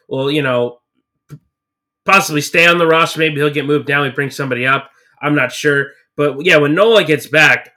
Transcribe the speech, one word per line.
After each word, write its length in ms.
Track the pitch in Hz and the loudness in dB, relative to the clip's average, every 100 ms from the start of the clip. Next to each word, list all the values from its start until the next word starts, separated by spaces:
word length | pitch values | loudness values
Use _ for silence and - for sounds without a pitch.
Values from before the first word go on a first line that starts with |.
| - | -10
will, 240 | 131 135 | -6 -4
you 100 | 151 | -2
know, 380 | 135 123 120 - _ _ _ _ _ | -2 -2 -2 -6 _ _ _ _ _
p-, 100 | 151 _ _ _ _ _ _ | -20 _ _ _ _ _ _
possibly 360 | - 190 170 151 | 0 0 2 -4
stay 260 | 143 175 170 | -2 2 2
on 120 | 170 | 4
the 100 | 165 | 2
roster. 320 | 160 160 156 | 2 0 -2
Maybe 160 | 160 143 | -2 0
he'll 120 | 147 | -2
get 160 | 147 | -2
moved 220 | 139 147 139 | -2 -2 0
down. 160 | 143 | -2
We 80 | 143 | -2
bring 200 | 120 139 | -4 -8
somebody 360 | - 139 120 131 | -6 -6 -4 -2
up. 240 | 139 - _ _ _ | -2 -4 _ _ _
I'm 140 | 147 147 | -2 -2
not 160 | 127 | -2
sure. 400 | - 151 143 139 _ _ - | -2 -2 0 -2 _ _ -4
But, 280 | 147 135 | -4 -2
yeah, 120 | 170 160 | 2 2
when 180 | 143 | 2
Nola 300 | 160 220 220 | 2 4 4
gets 240 | 151 151 - | 2 -2 0
back, 420 | 151 147 120 - | 2 2 2 -4